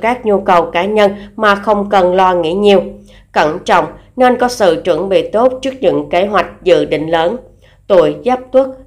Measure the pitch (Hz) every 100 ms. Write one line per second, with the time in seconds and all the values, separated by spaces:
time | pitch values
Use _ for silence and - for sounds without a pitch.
0 | 220 247 220 196 202 175 165 170 196 214
1 | 202 202 - - 214 202 220 202 202 202
2 | 180 185 185 175 160 190 208 190 - -
3 | - - _ 208 151 170 - 185 156 -
4 | - - 254 240 247 - 202 160 190 160
5 | 190 175 165 208 254 254 269 262 185 147
6 | 147 175 202 196 - - 180 160 147 151
7 | 160 165 170 240 - _ _ _ - 185
8 | 151 151 240 254 - 262 269 -